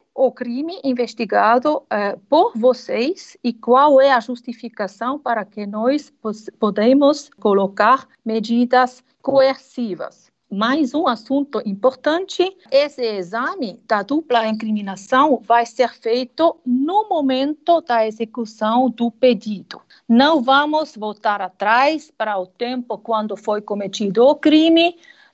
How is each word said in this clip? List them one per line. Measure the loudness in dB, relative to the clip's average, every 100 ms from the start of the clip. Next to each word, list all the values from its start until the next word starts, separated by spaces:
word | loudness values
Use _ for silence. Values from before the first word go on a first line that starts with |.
| -14 -2
o | -2
crime | -2 -8 -8 -8 -6 -4
investigado, | -4 -4 -6 -2 2 2 2 2 -4 -4
eh, | -4 -4 -6 _
por | 2 2 2
vocês | 0 0 -4 -4 -4 -4 -12 _
e | -8
qual | -6 2 4 6 6
é | 6
a | 2
justificação | 0 -10 -12 -14 -16 -10 -10 -8 -8 -6
para | -4 -6
que | -6 -12 -10
nós | -4 -2 -2 -4 _
pos-, | -10 -10 -14 -4
podemos | -2 2 4 4 4 2 -4 _
colocar | 0 2 0 2 2 2 0 _
medidas | -6 -6 -2 0 2 2 2 -2 _ _
coercivas. | -2 2 2 0 _ -10 -8 -8 -12 -16 _ _ _
Mais | -4 -2 0 -2
um | -2 -2
assunto | -4 -4 -4 -4 -6 -6
importante, | -2 -2 0 -2 -2 -4 -2 -4 -4 _
esse | 0 0 -2
exame | -6 -6 -6 -6 -6 -6 -10 -10 -4
da | -4
dupla | -2 -4 -2 -2 0
incriminação | -4 -4 -6 -6 -12 -2 2 2 0
vai | 2 0 0
ser | -2 -2
feito | -2 -4 -4 -4 0 0 0 -2
no | -2 0 -2 -2
momento | -2 -2 -2 -2 -4 0 0
da | 0 -2 -2
execução | -4 -10 -8 -12 -6 -2 0 0
do | -2 -6
pedido. | 0 0 0 -4 -10 -12 -20 _ _ 0
Não | 4 4 2
vamos | 2 2 2 -2 -4 -8
voltar | -12 -6 -4 -4
atrás | -6 -4 0 2 2 0 -8 _
para | -6 -4
o | -8
tempo | _ -8 -6 -8 -10
quando | -4 -4 -4 -6
foi | -4 -6
cometido | -4 -8 -8 -6 -2 4 4
o | 4
crime, | 4 4 6 4 2 -2 _ _ _